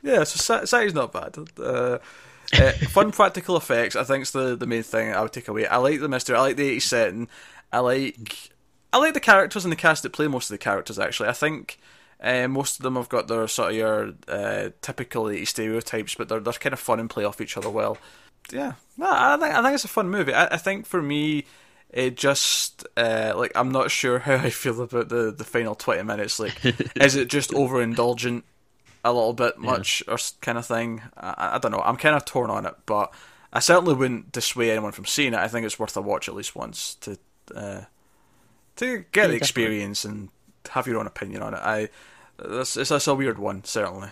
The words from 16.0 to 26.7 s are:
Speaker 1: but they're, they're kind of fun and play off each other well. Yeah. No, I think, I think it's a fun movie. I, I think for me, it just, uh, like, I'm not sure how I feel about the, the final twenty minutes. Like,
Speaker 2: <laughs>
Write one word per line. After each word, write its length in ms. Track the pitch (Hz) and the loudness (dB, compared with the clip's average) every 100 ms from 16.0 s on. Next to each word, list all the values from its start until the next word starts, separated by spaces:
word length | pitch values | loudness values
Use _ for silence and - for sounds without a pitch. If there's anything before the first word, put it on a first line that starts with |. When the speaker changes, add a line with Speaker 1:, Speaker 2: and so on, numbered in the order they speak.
| 104 - | -6 -8
Speaker 1:
but 120 | 120 | -4
they're, 120 | 113 | -4
they're 140 | 110 | -4
kind 200 | 117 143 | -4 -4
of 60 | 131 | -4
fun 200 | - 113 | -2 -2
and 80 | 113 | 0
play 140 | - | -2
off 160 | 104 - | -4 -4
each 160 | 110 - | -8 -6
other 120 | 107 | -4
well. 300 | 107 107 107 - - - _ - | -2 -2 -4 -10 -20 -20 _ -12
Yeah. 220 | 254 277 - _ - | -8 -6 -8 _ -4
No, 120 | 349 | 2
I 240 | - 247 294 | 4 6 6
think, 160 | 311 | 4
I 80 | 294 | 4
think 140 | 240 277 | 4 2
it's 80 | |
a 60 | - | 0
fun 200 | - 190 | -2 0
movie. 240 | 202 147 | 0 2
I, 120 | 120 175 | 4 4
I 120 | 165 | 2
think 280 | - 196 - | -2 -4 -4
for 160 | 185 | -4
me, 420 | 147 147 151 151 - - _ _ _ | -2 -2 0 -2 -4 -16 _ _ _
it 260 | - 127 123 | -2 -2 2
just, 720 | 143 139 - - - - - - | 2 2 2 0 -2 -6 -8 0
uh, 380 | 117 113 107 95 | 2 2 0 0
like, 160 | 120 - | 0 0
I'm 160 | 131 | 2
not 200 | 131 - | 2 0
sure 280 | - 127 123 | 0 2 0
how 160 | 143 135 | 2 2
I 140 | 127 | 2
feel 300 | - 135 117 | -2 -4 -4
about 280 | 123 123 113 | -2 -2 0
the, 240 | 120 110 104 | 0 0 -2
the 60 | |
final 320 | 110 120 113 107 | -4 -2 -2 -4
twenty 260 | - 90 | -2 -2
minutes. 360 | 104 104 104 - | -2 -4 -4 -4
Like, 240 | 107 - | -4 0
Speaker 2:
<laughs> 300 | 131 | 0